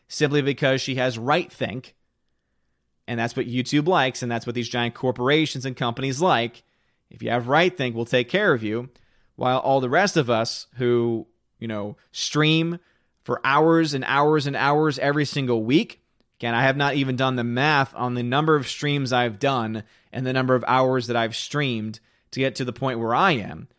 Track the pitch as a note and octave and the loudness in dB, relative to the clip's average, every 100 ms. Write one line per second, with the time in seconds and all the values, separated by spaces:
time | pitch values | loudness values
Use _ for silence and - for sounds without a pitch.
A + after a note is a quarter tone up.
0 | _ - D3 D3 C#3 C#3 C#3 C3 - C3 | _ -2 2 2 0 0 2 2 0 -2
1 | B2+ A2+ A#2+ D#3+ - - A#2 A#2 - _ | -2 -2 0 0 0 -6 -6 -6 -12 _
2 | _ _ _ _ _ _ _ _ _ _ | _ _ _ _ _ _ _ _ _ _
3 | - A#2 A#2 - A#2+ B2 B2+ D3 D3+ F3+ | -8 -4 -4 -4 -4 -2 0 0 2 2
4 | C3 - A#2+ A#2 - A#2+ A#2 B2 A#2 - | 2 -2 -4 -6 -4 -6 -4 -2 -4 -2
5 | B2+ B2 B2 D#3 D3+ C3+ C3 B2 A#2+ C3 | -4 0 2 2 2 -4 -8 -4 -4 -4
6 | C3+ C3 F3+ B2 A#2 - _ _ _ _ | -6 0 2 2 0 -6 _ _ _ _
7 | _ - A#2 A#2+ A#2+ D3 F3+ F3+ B2+ A2+ | _ -10 -2 -2 2 4 4 0 -4 -4
8 | A#2 B2+ A#2+ F#3+ G#3 B2+ G#2+ A2 B2+ _ | 0 0 2 2 2 2 0 -6 -8 _
9 | _ _ _ - B2+ B2+ - C3+ B2+ D3+ | _ _ _ -4 0 0 2 2 2 2
10 | G3+ E3 A#2+ A2+ A2+ - - A#2+ B2 A#2+ | 2 2 2 2 0 -6 -12 -2 2 2
11 | A#2 A2+ - _ _ _ A2+ G#2+ G2+ D3+ | 2 -2 -6 _ _ _ -8 -8 -8 -12
12 | _ - - D3+ D#3 D#3+ E3 E3+ _ _ | _ -8 -4 0 2 2 0 -4 _ _
13 | _ _ - B2+ C3 C#3 D#3+ E3 D#3+ C#3 | _ _ -6 -2 2 4 6 4 2 -2
14 | B2+ C#3 D3+ D#3 C#3 C3+ C#3 D3 D#3 C3+ | -2 2 4 2 0 -2 0 2 2 0
15 | C3+ D3 C#3+ D3 C3 A#2 A2 D3+ E3 - | 0 0 -2 -2 0 0 2 2 2 -8
16 | _ _ _ _ A#2 A#2 C3+ C3+ C#3+ C#3 | _ _ _ _ -4 0 2 2 0 0
17 | C3+ B2+ C3 B2+ A#2+ B2 D3 C#3+ C3+ - | -2 0 0 0 -2 0 2 2 0 -2
18 | B2 B2 A#2+ C3+ D#3 D3+ A#2+ - D3 C#3+ | -4 -4 -2 0 2 2 0 -6 -2 -2
19 | C3 B2 A#2+ G2+ C#3 C3 A2 A2 - _ | 0 0 0 0 -2 0 -2 -6 -10 _
20 | _ - C3 C3 B2+ B2+ - C3 C3 C3 | _ -6 -2 0 2 2 4 2 4 2
21 | A2+ A#2 A2+ A2+ - D3 C#3 A2+ G#2+ A2 | 0 0 0 -4 -6 -4 -2 -2 -6 -10
22 | _ _ _ C3 C3 C3 B2 A#2 C3+ A#2 | _ _ _ -2 -2 -2 -6 -4 -4 -2
23 | A2+ B2 F#3+ C3+ F#2 - - | 0 2 2 2 -4 -12 -16